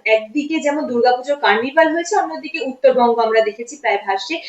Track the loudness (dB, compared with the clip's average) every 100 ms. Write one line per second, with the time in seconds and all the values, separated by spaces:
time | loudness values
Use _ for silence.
0 | 0 0 0 -6 -2 -2 -2 -2 -2 2
1 | 2 2 -2 -2 0 0 2 2 2 2
2 | -2 -2 -2 -6 -10 -8 -8 2 2 4
3 | 2 2 2 2 0 -4 -14 -6 -2 -2
4 | -2 -4 -4 -8